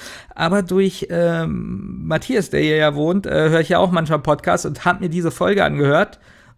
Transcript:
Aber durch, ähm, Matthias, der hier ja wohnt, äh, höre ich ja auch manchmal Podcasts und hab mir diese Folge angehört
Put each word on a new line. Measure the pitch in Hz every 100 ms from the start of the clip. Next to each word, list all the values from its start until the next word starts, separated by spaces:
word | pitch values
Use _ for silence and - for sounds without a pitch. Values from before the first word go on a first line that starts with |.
| - - -
Aber | - 165 202
durch, | 175 185 190 - -
ähm, | 170 170 165 165 123 55 - - - 156
Matthias, | 156 - 240 170
der | 147
hier | 151 156
ja | 151 147
wohnt, | 160 190 -
äh, | 156 156
höre | 165
ich | 160
ja | 175
auch | 185
manchmal | 175 160 151
Podcasts | 156 147 - 175 -
und | - 180
hab | 185
mir | 180
diese | 170 165
Folge | - 180 202 156
angehört | 143 139 151 208 - _ - -